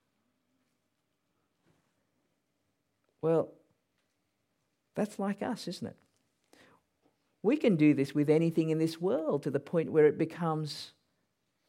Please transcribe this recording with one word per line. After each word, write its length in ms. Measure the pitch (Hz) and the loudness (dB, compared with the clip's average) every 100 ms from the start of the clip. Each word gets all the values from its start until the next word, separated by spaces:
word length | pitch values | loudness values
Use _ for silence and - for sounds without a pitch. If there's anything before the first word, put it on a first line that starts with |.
| _ _ _ _ _ _ _ _ _ _ _ _ _ _ _ _ _ _ _ _ _ _ _ _ _ _ _ _ _ _ _ _ | _ _ _ _ _ _ _ _ _ _ _ _ _ _ _ _ _ _ _ _ _ _ _ _ _ _ _ _ _ _ _ _
Well, 280 | 160 165 - - _ _ _ _ _ _ _ _ _ _ _ _ _ - | 0 0 -2 -10 _ _ _ _ _ _ _ _ _ _ _ _ _ -6
that's 240 | 208 - | -6 -4
like 240 | 202 196 | -6 -6
us, 240 | - 226 - | -8 -8 -10
isn't 180 | 185 - | -12 -12
it? 100 | - _ _ _ _ _ - - _ _ _ _ _ _ _ | -14 _ _ _ _ _ -20 -20 _ _ _ _ _ _ _
We 120 | 190 302 | -2 2
can 200 | 262 170 | 2 4
do 180 | 151 | 4
this 220 | 131 139 151 | 4 0 0
with 120 | 147 | 2
anything 440 | 156 165 165 160 | 4 2 0 0
in 80 | 156 | 0
this 200 | 160 160 | -2 -2
world 440 | 180 262 311 147 | -2 -2 -2 -4
to 80 | 143 | -2
the 80 | 135 | -6
point 320 | - 170 160 | -2 -4 0
where 160 | 156 151 | 4 4
it 100 | - | 4
becomes 760 | 160 165 170 156 151 - - - _ _ _ _ _ _ | -4 -4 -4 -2 -6 -10 -16 -20 _ _ _ _ _ _